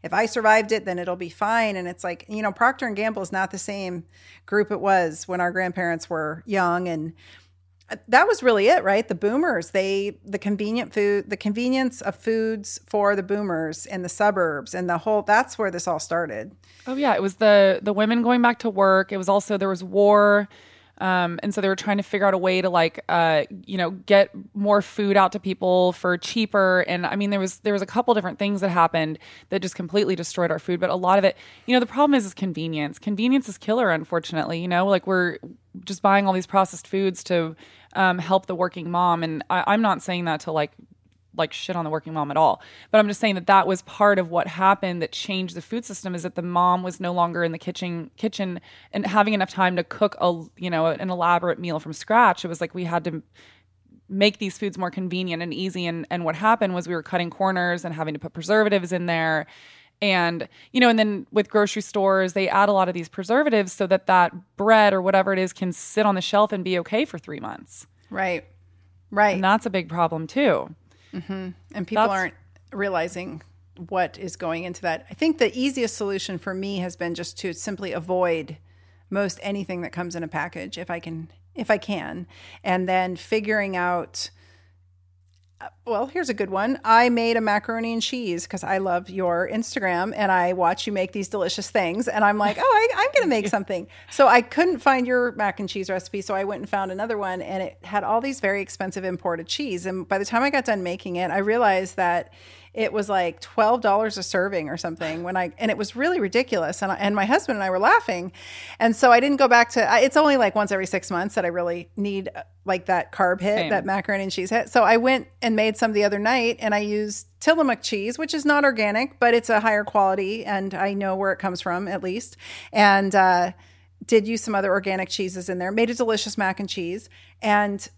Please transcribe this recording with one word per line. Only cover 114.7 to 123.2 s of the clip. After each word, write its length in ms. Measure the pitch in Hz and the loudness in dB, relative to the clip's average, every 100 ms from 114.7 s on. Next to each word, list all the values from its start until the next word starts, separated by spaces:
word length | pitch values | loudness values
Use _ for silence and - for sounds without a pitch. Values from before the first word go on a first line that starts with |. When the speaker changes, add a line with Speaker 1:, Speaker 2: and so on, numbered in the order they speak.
| 240 | 4
Speaker 1:
I 140 | 208 226 | 6 6
went 300 | 247 262 - _ | 4 0 -2 _
and 140 | 233 | -2
made 220 | 214 220 214 | 2 0 0
some 160 | 226 | -2
the 100 | 208 | 0
other 160 | 202 202 | 0 0
night 380 | 214 262 233 226 | 0 0 0 -2
and 160 | 220 | -2
I 40 | 208 | -2
used 480 | 208 208 208 202 - _ | -2 -4 -4 -8 -12 _
Tillamook 420 | - 330 277 233 | 2 4 2 0
cheese, 360 | - 208 208 247 | -4 -4 -6 -6
which 160 | 311 | -6
is 100 | 311 | -2
not 220 | 294 294 | 2 4
organic, 560 | 285 226 208 214 262 - | 4 2 0 0 -4 2
but 120 | 240 | 4
it's 160 | 233 233 | 4 4
a 120 | 214 | 2
higher 240 | 220 208 | 2 0
quality 580 | 202 208 190 190 190 226 | 0 2 2 2 -2 -4
and 300 | 202 196 190 | -4 -4 -4
I 200 | 190 196 | -2 -2
know 220 | 196 196 | -2 -4
where 160 | 190 196 | -2 -2
it 80 | 185 | -2
comes 220 | 196 180 | -4 -4
from 260 | 180 175 196 | -4 -4 -4
at 160 | 190 | -6
least. 320 | 185 202 - - - - - | -6 -6 -10 -16 -18 -18 -4
And, 420 | 214 202 196 196 | 4 6 6 4
uh, 380 | 196 | 4